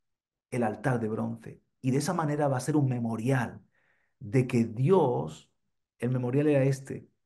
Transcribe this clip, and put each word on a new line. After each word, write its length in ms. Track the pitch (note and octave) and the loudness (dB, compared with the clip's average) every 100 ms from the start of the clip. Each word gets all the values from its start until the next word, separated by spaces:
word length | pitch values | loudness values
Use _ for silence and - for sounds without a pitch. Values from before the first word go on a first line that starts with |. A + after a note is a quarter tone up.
| _ _ _ _ _ | _ _ _ _ _
el 100 | B2+ | -4
altar 380 | A2+ G#2 D3 B2 | -4 -2 -2 0
de 80 | G#2+ | -2
bronce". 520 | A2 A2+ A2+ - - _ _ | -4 -6 -8 -12 -20 _ _
Y 120 | C3 | 0
de 60 | C3 | 0
esa 140 | C#3+ | 0
manera 360 | F3+ D#3 D3 D3 | -2 0 0 0
va 80 | B2+ | 0
a 40 | |
ser 160 | C#3 D3+ | 0 2
un 120 | C3+ | 2
memorial 720 | A#2+ A#2 A2 A#2 C3+ G#2+ - _ _ _ _ _ _ | 0 -4 -2 0 0 0 -8 _ _ _ _ _ _
de 300 | G2+ B2+ B2+ | -2 0 2
que 160 | B2 | 2
Dios, 840 | A2+ G#2+ C3+ F#3+ C#3+ B2 D#3 - - _ _ _ _ _ | 0 0 4 4 4 0 -6 -12 -20 _ _ _ _ _
el 100 | A#2+ | -4
memorial 380 | C3 B2 C3+ D3+ | -2 0 0 4
era 160 | C#3+ | 4
este, 440 | C3+ C3+ - - - _ | 2 0 -6 -14 -14 _